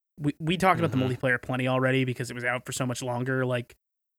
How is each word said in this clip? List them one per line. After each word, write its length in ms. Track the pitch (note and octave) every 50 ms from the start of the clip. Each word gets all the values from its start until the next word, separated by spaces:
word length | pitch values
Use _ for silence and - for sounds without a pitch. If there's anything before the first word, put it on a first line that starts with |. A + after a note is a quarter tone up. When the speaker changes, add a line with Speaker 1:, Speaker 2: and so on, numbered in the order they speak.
| _ _ _ -
Speaker 1:
we, 160 | C#3+ D3 - -
we 180 | D#3+ D#3 F#3
talked 220 | F3 F#3 F#3+ F3 E3
about 100 | E3 D#3+ -
Speaker 2:
Mm-hmm. 120 | C3 B2+ C3
Speaker 1:
the 60 | B2+
multiplayer 260 | - - C3 B2 B2 -
plenty 260 | - C3 B2+ B2+ B2+
already 360 | C3 B2+ C3 C3 C3 C3+ C3
because 260 | B2+ A#2+ - B2+ A#2
it 40 | B2
was 100 | B2 A#2+
out 200 | B2 B2 B2+ -
for 80 | - C3
so 140 | - C3+
much 160 | B2+ A#2+ - C3+
longer. 420 | B2+ B2 B2 B2+ C3 C3 C3 C3
Like, 280 | B2+ B2+ B2 A#2 - - _ _ _ _ _ _ _ _